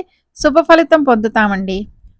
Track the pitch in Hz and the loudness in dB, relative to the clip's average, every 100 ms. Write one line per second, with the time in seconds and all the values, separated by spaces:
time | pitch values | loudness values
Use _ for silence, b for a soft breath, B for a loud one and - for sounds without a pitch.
0 | 370 _ _ - 302 302 320 330 330 311 | -4 _ _ -4 0 0 2 2 4 0
1 | 277 226 220 226 208 190 190 190 208 _ | 2 0 -2 -2 -2 -2 -6 -8 -10 _
2 | - | -20